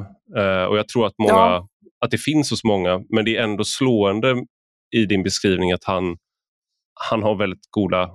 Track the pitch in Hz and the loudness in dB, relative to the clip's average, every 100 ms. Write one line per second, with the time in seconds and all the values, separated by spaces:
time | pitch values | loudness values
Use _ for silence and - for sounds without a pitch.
0 | 101 - _ 135 98 95 92 104 107 123 | -10 -18 _ -2 0 0 0 0 0 0
1 | 104 - 107 - 90 90 92 _ _ - | -2 0 2 4 4 0 -6 _ _ -8
2 | 110 110 - 151 135 110 113 101 90 92 | -4 -4 0 0 0 -2 0 0 0 -2
3 | 113 110 107 113 113 101 104 - 131 113 | -2 -2 0 0 -2 -2 -4 -2 0 2
4 | 101 104 131 127 - _ _ _ - 117 | 2 2 0 0 -4 _ _ _ -4 0
5 | 101 98 92 - 104 90 90 90 - 92 | 2 2 0 0 0 2 0 -2 -2 -2
6 | 92 87 _ _ _ _ _ _ _ - | -2 -6 _ _ _ _ _ _ _ -12
7 | - 113 107 101 101 92 _ 107 92 92 | -4 -2 0 0 -2 -6 _ -2 0 0
8 | 90 | -2